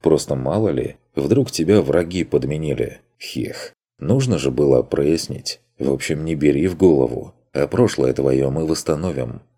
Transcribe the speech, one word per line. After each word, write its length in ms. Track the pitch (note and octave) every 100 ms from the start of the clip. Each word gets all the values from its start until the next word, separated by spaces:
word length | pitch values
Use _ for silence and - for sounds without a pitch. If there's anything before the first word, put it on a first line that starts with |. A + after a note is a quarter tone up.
Просто 320 | E2+ D2+ -
мало 340 | C2+ C2 F#2 A2
ли, 280 | C2+ C2+ - _
вдруг 360 | - C#2+ A#2 B2
тебя 300 | - E2 G#2
враги 440 | C#2+ E2 E2+ F2+
подменили. 760 | E2 D2 C2 D2+ D#2 B1 A#1 - _ _
Хех. 520 | - - A1 - - _ _ _
Нужно 400 | C#2+ C3 B2+ F2
же 120 | C2+
было 320 | B1+ C#2+ B1+
прояснить. 800 | - D2+ C#2+ E2 - C#2 - - _ _
В 140 | C2
общем, 320 | C2+ - D2+
не 100 | D#2
бери 320 | D#2 D2 C#2 F2+
в 100 | E2
голову. 580 | F#2 D2 B1 B1 C2 _ _
А 160 | C#2 C#2+
прошлое 440 | F#2 A#2 - B1+
твое 380 | C2+ C2+ C2+ C2+
мы 160 | C#2+ D#2+
восстановим. 760 | D#2+ - D2+ F2+ C2+ A#1+ A#1 _